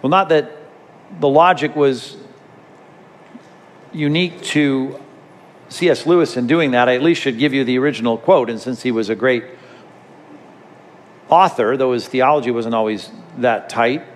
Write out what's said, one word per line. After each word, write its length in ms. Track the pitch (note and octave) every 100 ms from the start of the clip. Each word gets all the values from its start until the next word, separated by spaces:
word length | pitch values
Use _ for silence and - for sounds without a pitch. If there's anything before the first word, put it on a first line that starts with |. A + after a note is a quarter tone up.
Well, 80 | C3
not 200 | F#3 F3
that 200 | D#3+ C#3+ - - - - - - F3+
the 100 | C#3+
logic 480 | C#3+ F3 E3 D3+ D3+
was 400 | C#3+ B2 - - - - - - - - - - - - - - - - - - -
unique 480 | E3 D3 D#3 F3+ E3+
to 560 | - D3+ C#3+ C3+ C3+ - - - - - - - -
C 200 | - F3
S 180 | A#2 D3
Lewis 300 | F3 D3+ C3
in 100 | B2
doing 240 | E3 D3
that. 180 | B2 B2
I 60 |
at 80 | B2+
least 180 | D#3 E3+
should 160 | C#3 A2+
give 140 | C#3+
you 120 | C3+
the 140 | B2+ B2+
original 380 | C#3+ A2+ A#2 A2+
quote, 320 | - F#3 A#2
and 120 | A2
since 220 | B2+ B2
he 80 | -
was 180 | A2+ G#2
a 60 |
great 300 | A2 C3 A#2+ - - - - - - - - - - - - - - - - - - -
author, 480 | E3 F#3+ - A2+ C3
though 160 | C3
his 160 | B2 G#2
theology 420 | B2+ C3 D3+ A#2+
wasn't 240 | A#2+ A2+
always 360 | A2+ A2 G#2 - - - -
that 300 | B2 G#2+ -
tight 340 | A#2 A#2 C#3+ -